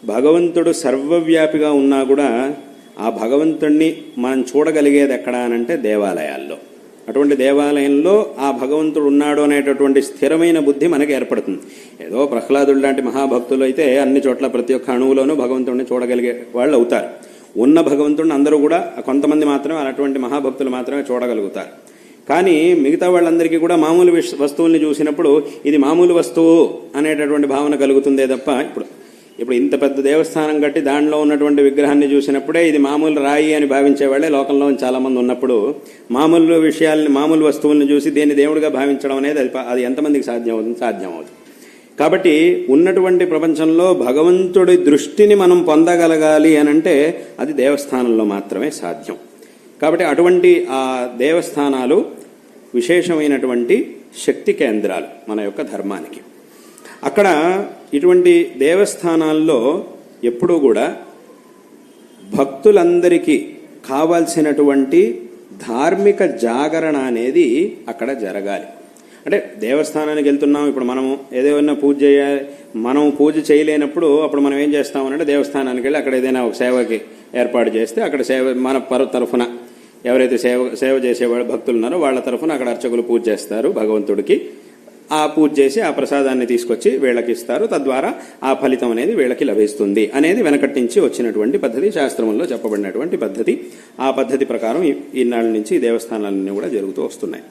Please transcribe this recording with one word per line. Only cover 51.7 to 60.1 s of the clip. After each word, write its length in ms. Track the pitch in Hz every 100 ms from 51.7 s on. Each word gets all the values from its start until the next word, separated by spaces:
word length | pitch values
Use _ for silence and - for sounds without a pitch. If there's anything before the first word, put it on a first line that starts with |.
| 131 127 175 - - - - - - - 120
విశేషమైనటువంటి 1200 | 120 175 175 160 151 135 127 120 120 233 - - - - -
శక్తి 260 | 127 -
కేంద్రాలు 800 | 202 127 107 98 90 76 - -
మన 100 | 107
యొక్క 200 | 101 101
ధర్మానికి. 600 | - 101 98 95 - - - - - - - - - -
అక్కడ 240 | 139 208 196 151 170 185 202 - -
ఇటువంటి 580 | 143 180 180 175 170 170 127
దేవస్థానాల్లో 1300 | 139 180 202 - 175 160 156 156 160 135 123 180 - - -